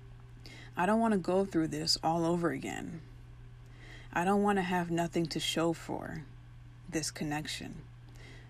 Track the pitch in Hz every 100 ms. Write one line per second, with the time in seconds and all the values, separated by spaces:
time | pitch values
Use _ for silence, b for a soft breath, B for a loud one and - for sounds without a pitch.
0 | - - - - B B B - 185 220
1 | 226 202 165 185 196 160 160 147 160 -
2 | 160 165 165 175 170 135 120 55 - 165
3 | - - - - - - - B B B
4 | B - 180 202 202 202 180 180 170 170
5 | 170 175 165 160 - - 165 165 - -
6 | - 160 - - - - - - - 160
7 | 156 - 151 147 151 - - - - -
8 | - B B B